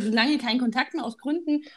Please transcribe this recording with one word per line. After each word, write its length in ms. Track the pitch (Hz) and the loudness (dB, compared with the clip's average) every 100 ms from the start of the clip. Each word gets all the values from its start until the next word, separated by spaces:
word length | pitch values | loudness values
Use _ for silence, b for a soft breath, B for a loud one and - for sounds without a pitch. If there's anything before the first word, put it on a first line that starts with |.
schon 120 | 214 | 2
lange 260 | 226 247 294 | 2 4 2
keinen 220 | 233 240 | 0 0
Kontakt 340 | 247 240 277 | 0 0 -2
mehr 100 | 320 | -4
aus 140 | 262 - | -6 -6
Gründen, 460 | 277 330 330 294 B | -4 -2 0 -2 B